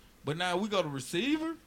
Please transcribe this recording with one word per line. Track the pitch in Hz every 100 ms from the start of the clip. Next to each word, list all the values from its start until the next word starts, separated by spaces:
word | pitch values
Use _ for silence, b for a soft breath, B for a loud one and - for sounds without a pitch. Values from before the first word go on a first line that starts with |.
| B -
But | 135 160
now | 180 175
we | 214
go | 202
to | 156
receiver. | 135 123 175 254 311 320 311